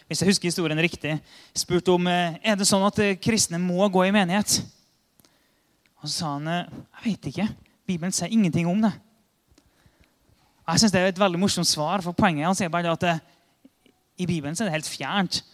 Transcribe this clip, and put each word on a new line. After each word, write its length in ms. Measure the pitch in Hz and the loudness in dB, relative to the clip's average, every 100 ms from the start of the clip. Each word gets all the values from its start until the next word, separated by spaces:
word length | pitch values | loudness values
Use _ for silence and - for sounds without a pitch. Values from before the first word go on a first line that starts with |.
| - | -8
hvis 140 | 165 | 0
jeg 100 | 180 | 2
husker 200 | 196 175 | 2 0
historien 280 | 175 160 156 | -2 -2 0
riktig, 400 | 165 - 147 151 - - - | -2 -2 -6 -6 -8 -20 -10
spurt 340 | - - 175 180 | -8 -2 0 2
om, 180 | 180 180 | 2 2
eh, 320 | 175 175 156 | 0 -2 -2
«Er 100 | 220 | 0
det 140 | 202 196 | 0 2
sånn 180 | 196 196 | 2 2
at, 120 | 208 | 2
eh, 180 | 202 190 | 0 0
kristne 420 | - 220 - 170 | 0 0 0 -2
må 320 | 180 180 202 | 0 2 2
gå 160 | 185 185 | 4 4
i 60 | |
menighet?» 500 | 208 175 196 202 - - - _ _ _ _ _ _ _ _ _ _ _ _ | 4 2 2 0 -2 -4 -14 _ _ _ _ _ _ _ _ _ _ _ _
Og 60 | 151 | -8
så 40 | |
sa 140 | - 160 143 | -6 -4 -4
han, 80 | 156 | -4
eh, 200 | 175 - | -4 -6
«Jeg 360 | - - - | -12 -18 -8
vet 280 | 233 180 151 | -4 -4 -6
ikke. 240 | 160 220 - - _ - | -4 -4 -6 -20 _ -6
Bibelen 260 | 175 180 | -4 -4
sier 180 | - 165 | -4 0
ingenting 380 | 226 185 156 170 | 2 2 2 0
om 120 | 196 | 2
det.» 120 | 220 - - _ _ _ _ _ _ _ _ _ _ _ _ _ _ _ - | 0 -2 -10 _ _ _ _ _ _ _ _ _ _ _ _ _ _ _ -2
Jeg 80 | 165 | 2
synes 140 | 220 | 4
det 80 | 180 | 4
er 100 | 190 | 2
et 80 | 180 | 2
veldig 200 | 196 170 | 0 2
morsomt 260 | 196 - 165 | 0 0 0
svar, 360 | 156 151 196 | 0 -2 -2
for 100 | 175 | -2
poenget 300 | 170 202 147 | 0 2 2
er, 20 | 160 | 0
han 80 | |
sier 160 | 190 180 | 0 -2
bare 160 | 170 170 | -2 -2
det 60 | |
at, 120 | 165 180 | 0 0
eh, 100 | 170 - _ _ _ _ _ _ _ _ - | -2 -6 _ _ _ _ _ _ _ _ -6
i 40 | 175 | -4
Bibelen 280 | 170 143 | -2 -4
så 80 | 170 | -4
er 80 | 220 | -2
det 60 | 156 | -2
helt 120 | - | -4
fjernt 480 | - 139 196 185 - - | -8 -4 -2 -2 -4 -8